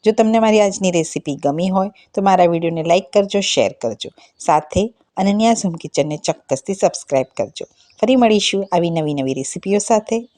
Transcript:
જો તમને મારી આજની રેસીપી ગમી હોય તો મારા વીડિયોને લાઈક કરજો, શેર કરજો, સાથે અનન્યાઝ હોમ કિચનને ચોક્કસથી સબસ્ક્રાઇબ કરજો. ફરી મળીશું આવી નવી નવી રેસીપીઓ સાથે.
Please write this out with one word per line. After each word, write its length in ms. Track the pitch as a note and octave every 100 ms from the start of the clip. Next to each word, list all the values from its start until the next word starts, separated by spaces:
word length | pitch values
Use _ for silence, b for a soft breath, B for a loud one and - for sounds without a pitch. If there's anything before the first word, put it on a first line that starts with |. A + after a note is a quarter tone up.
| G#3+
જો 60 |
તમને 280 | G#3+ A3 A3+
મારી 220 | A3 G#3+
આજની 300 | G3+ G3 F#3+
રેસીપી 440 | F3 D#3 C#3+ - C3+
ગમી 340 | C#3+ D3+ F#3
હોય 220 | F#3+ G3 b b
તો 100 | -
મારા 280 | G3 F#3 F3
વીડિયોને 320 | E3+ E3 E3
લાઈક 240 | D#3+ F3+ F#3+
કરજો, 300 | G#3 G3+ G3+
શેર 300 | F#3+ - G2+
કરજો, 360 | - A#2 G#2 - _ b _
સાથે 440 | - D#3 D3+ F#3 A3 _ _ -
અનન્યાઝ 480 | G3 G#3 A3+ A3+ G3
હોમ 100 | E3
કિચનને 420 | - - D3+ D3+
ચોક્કસથી 600 | - D#3 - C3+ - G3
સબસ્ક્રાઇબ 480 | - - - C3+ B2 -
કરજો. 280 | G#2 - - b b _
ફરી 180 | A3 C4
મળીશું 500 | A#3 G#3+ - G3 F#3+
આવી 220 | F3+ E3+ E3
નવી 200 | D3+ C#3+
નવી 180 | C3 C3
રેસીપીઓ 400 | C3+ - F#3+ G3+
સાથે. 380 | - A3 G#3+ A3+ A#3